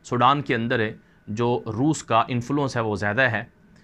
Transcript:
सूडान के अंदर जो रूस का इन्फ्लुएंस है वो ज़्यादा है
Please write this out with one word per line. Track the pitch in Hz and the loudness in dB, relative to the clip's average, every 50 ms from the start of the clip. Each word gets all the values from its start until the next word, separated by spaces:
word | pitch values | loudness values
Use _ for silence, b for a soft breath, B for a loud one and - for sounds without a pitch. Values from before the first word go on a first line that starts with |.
| B | B
सूडान | - 127 120 120 127 143 147 | -6 0 4 4 4 4 4
के | 135 - 131 | 0 -2 -2
अंदर | 113 113 117 131 120 110 107 107 b b b b b b - | -2 0 0 0 0 -2 -2 -4 b b b b b b -10
जो | 104 110 120 120 123 120 - 117 | -4 0 0 0 0 0 -2 -6
रूस | 104 107 135 156 151 - | -4 0 0 0 0 -2
का | - - 117 113 117 - | -2 2 2 2 2 2
इन्फ्लुएंस | 131 120 117 - 143 147 143 131 - 120 | 0 -4 -2 -2 -2 -2 -2 -2 -2 -2
है | 113 | -2
वो | 110 104 98 | -2 -2 -2
ज़्यादा | 104 104 104 123 135 123 | -2 -2 2 2 2 2
है | 110 104 113 - _ _ _ b b b | 2 -2 -6 -8 _ _ _ b b b